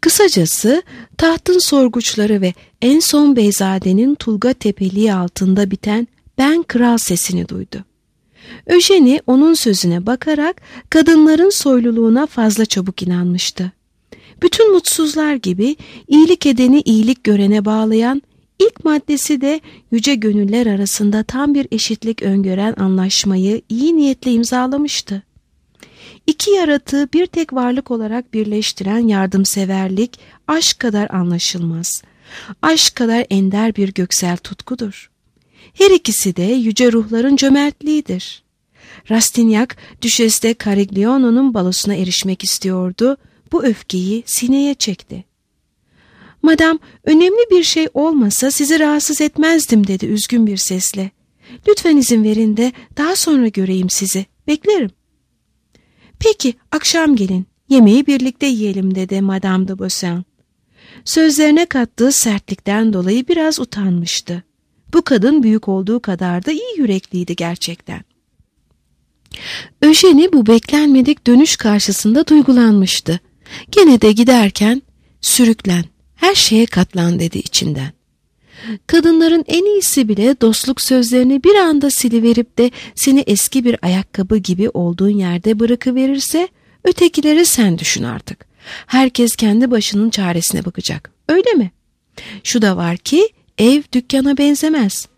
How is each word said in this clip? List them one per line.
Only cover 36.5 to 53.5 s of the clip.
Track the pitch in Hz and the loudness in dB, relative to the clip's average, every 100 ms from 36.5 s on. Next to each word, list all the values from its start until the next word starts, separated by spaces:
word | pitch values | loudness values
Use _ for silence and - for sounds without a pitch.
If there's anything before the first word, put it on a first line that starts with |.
| 254 220 214 247 | 0 -2 2 2
ruhların | 226 214 226 254 277 | 2 -2 -2 0 2
cömertliğidir. | 269 277 285 277 294 302 - 185 - - _ _ _ _ _ - - | 2 2 0 -4 -4 -4 -4 -10 -10 -20 _ _ _ _ _ -20 -4
Rastignac, | 220 226 - 226 214 254 - - - | -2 0 0 2 2 -2 -8 -20 -10
Duchesse | 240 - 226 214 226 | -6 0 0 0 -2
de | 226 | -2
Carigliono'nun | 214 196 196 196 208 269 247 233 269 | -2 -2 -2 -2 0 2 2 2 0
balosuna | 220 180 185 - | 0 -2 -2 -4
erişmek | 202 185 180 190 185 | -4 -4 -4 -4 -6
istiyordu. | 190 - 190 185 180 180 240 277 _ _ _ | -6 -6 -4 -4 -6 -2 -2 -2 _ _ _
Bu | 330 | -2
öfkeyi | 269 214 - 185 185 220 - | -2 -4 -6 -6 -4 -6 -6
sineye | - 247 269 285 | -6 -2 0 0
çekti. | 277 - 185 - 185 - _ _ _ _ _ _ _ _ _ - _ | -4 -6 -8 -12 -18 -18 _ _ _ _ _ _ _ _ _ -20 _
"Madam, | 302 311 320 320 _ _ | 0 2 2 0 _ _
önemli | - 311 359 427 480 | 0 2 4 2 2
bir | 359 | 2
şey | 320 320 320 | 2 -2 -2
olmasa | - 311 302 208 - 262 | -2 0 0 0 0 -4
sizi | - 285 320 | -2 -2 0
rahatsız | 302 294 - 294 | 2 0 -2 -2
etmezdim." | 302 - 311 330 - 220 196 | -4 0 0 0 2 0 0
dedi | 190 214 | -2 -4
üzgün | 214 - 240 220 | -4 -2 0 0
bir | 196 | -2
sesle. | - 185 185 196 190 _ _ _ _ 247 - | -6 -4 -6 -6 -10 _ _ _ _ -8 0
"Lütfen | 415 349 294 | 0 4 2
izin | 247 233 | 4 2
verin | 214 214 220 208 | 2 0 0 0
de | 247 247 - - | -2 -4 -18 -6
daha | 302 381 | -4 -2
sonra | - 294 | 0 0
göreyim | 233 | 0